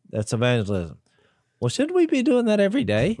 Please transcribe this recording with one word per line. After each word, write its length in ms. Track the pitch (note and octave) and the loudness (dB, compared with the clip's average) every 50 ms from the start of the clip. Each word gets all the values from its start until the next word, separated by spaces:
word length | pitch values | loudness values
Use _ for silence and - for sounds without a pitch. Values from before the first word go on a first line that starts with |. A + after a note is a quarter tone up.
| _ - | _ -8
That's 220 | A2 G#2+ G#2+ - | -6 -6 -4 -2
evangelism. 640 | A#2 A2 A#2+ B2 B2 A#2 G2+ G2 G2+ F#2 E2+ D2+ - _ _ _ _ _ _ _ _ _ _ _ _ - | -2 0 0 2 2 0 0 -2 -2 -4 -4 -6 -12 _ _ _ _ _ _ _ _ _ _ _ _ -6
Well, 80 | A#2+ B2 | -4 -4
shouldn't 260 | - - C#4+ E4 F#4 | 0 -2 -2 0 2
we 120 | F4+ E4 | 2 2
be 180 | D#4+ D#4+ C4 A#3 | 2 2 0 2
doing 220 | D4+ B3 B3 A#3 | 2 2 2 2
that 120 | G#3+ G#3+ G#3 | 2 2 2
every 240 | G3+ G3 A3 C#4+ | 2 2 0 -2
day? 340 | A3 G2 G#2 A2 C3 G3+ A3+ - | 0 0 0 0 0 0 -2 -6